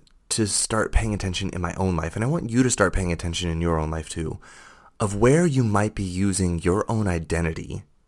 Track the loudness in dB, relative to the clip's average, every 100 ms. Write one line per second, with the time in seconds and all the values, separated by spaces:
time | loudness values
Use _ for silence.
0 | _ _ -6 -2 0 0 0 0 2 2
1 | 0 -2 -4 -4 -4 -4 -4 0 0 0
2 | -2 -2 -2 -2 0 2 2 2 2 2
3 | 0 -2 -4 -4 -2 0 0 0 -2 -4
4 | -6 -6 -6 -8 -14 -20 -20 -20 -18 -6
5 | -4 2 4 6 4 2 2 2 0 -2
6 | -4 0 0 2 0 2 2 0 0 0
7 | 0 0 0 -2 -2 -4 -8 -10 -12 _